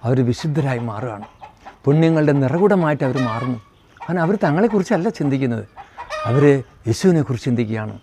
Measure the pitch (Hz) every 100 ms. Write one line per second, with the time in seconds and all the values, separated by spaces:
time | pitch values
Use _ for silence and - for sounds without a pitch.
0 | 117 127 120 120 160 143 139 123 117 104
1 | 127 104 104 _ - _ - - - 147
2 | 165 160 151 143 131 170 202 196 160 139
3 | 139 127 123 113 127 120 - _ _ -
4 | - 180 165 196 170 151 226 208 180 196
5 | 196 - 147 135 131 117 104 - - -
6 | - - - 127 143 139 123 - - 113
7 | 190 165 143 120 - 120 110 110 107 101